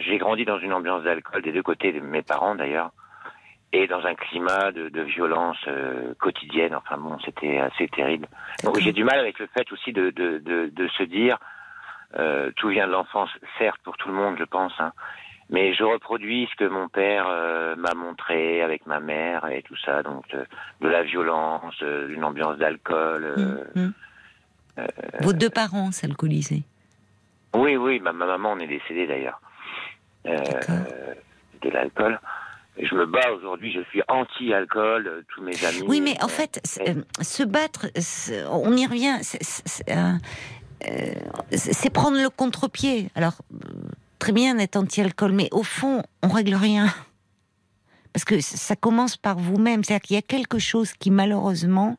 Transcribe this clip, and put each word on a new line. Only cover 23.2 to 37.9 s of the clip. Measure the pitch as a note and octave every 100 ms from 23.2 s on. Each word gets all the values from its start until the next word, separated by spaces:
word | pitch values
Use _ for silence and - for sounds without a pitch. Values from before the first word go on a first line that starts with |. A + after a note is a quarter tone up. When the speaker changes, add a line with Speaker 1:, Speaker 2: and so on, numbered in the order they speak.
| D#2 C#2
Speaker 1:
Euh, | C2 C2+ C#2
Speaker 2:
Hum, | F3+
hum. | F#3 - - - - _ _ _ _ -
Speaker 1:
euh, | A1 - - -
Speaker 2:
Vos | E3
deux | E3+ A3+
parents | A3+ G#3+ G3 F#3+
s'alcoolisaient ? | F3+ D3 C#3+ D#3+ D3+ C#3+ D3+ - _ _ _ _ _ _ _ _
Speaker 1:
Oui, | A2+ C#3+ C3
oui, | B2+ B2
ma, | F2
ma | E2+ F2+
maman | F#2 G#2+
en | F#2+
est | D#2+
décédée | C#2+ - E2 E2
d'ailleurs. | C2+ B1+ - - - - - - - _ _ -
Euh, | D#2+
Speaker 2:
D'accord. | C#2 C2 C2 - B1 B1+ C2 B1+ - _ _ -
Speaker 1:
de | C2+
l'alcool. | B1+ C2 - G#2+ A2 - - - - _ -
Je | -
me | F2+ E2
bats | F#2+ B2
aujourd'hui, | G2 F#2+ F2 A2+
je | F2+ F2+
suis | G#2 -
anti-alcool, | C3 B2 - A#2+ G2 F2+ G#2+ G#2+ A2+ F#2+
euh, | E2 -
tous | -
mes | F#2 F2
amis, | F2 F2 F#2+
Speaker 2:
Oui, | D4
mais | C#4+ -
en | A#3
Speaker 1:
euh, |
Speaker 2:
fait, | - D4+ -
c'est, | - - F#3+
Speaker 1:
mais | D#3+
Speaker 2:
euh, | - -
se | D#3+ -
battre, | A#3+ D4 D#4 - G3+